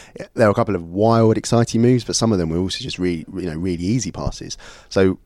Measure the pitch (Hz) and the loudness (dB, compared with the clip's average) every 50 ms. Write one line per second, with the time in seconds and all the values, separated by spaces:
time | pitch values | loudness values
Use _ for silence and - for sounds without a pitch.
0 | - - - - - - _ - 117 104 98 107 117 - 101 87 85 82 87 98 | -20 -20 -16 -16 -16 -12 _ 2 2 4 4 2 0 0 -2 -4 -4 -6 -2 2
1 | 104 113 113 113 113 110 110 107 - - 120 117 117 - - 113 117 123 127 123 | 2 4 4 6 4 4 4 2 0 0 2 2 2 2 2 2 4 4 4 2
2 | - - 90 - 117 113 110 92 85 80 80 87 95 92 - - 127 143 - - | 0 -4 -4 0 0 2 2 0 0 0 -2 -2 -2 -2 -4 -8 -10 -10 -8 -4
3 | 90 90 87 80 78 - 95 92 92 87 78 80 87 95 90 82 87 95 117 131 | -4 -2 -2 -4 -8 -10 -10 -8 -8 -8 -6 -6 -4 -4 -4 -4 -2 -2 -2 -2
4 | 107 85 - - 71 69 - - - - - - - - - - - _ - 98 | -2 -4 -8 -6 -6 -6 -6 -8 -12 -14 -14 -16 -16 -20 -20 -20 -20 _ 0 2
5 | 95 95 92 - _ | 4 4 2 0 _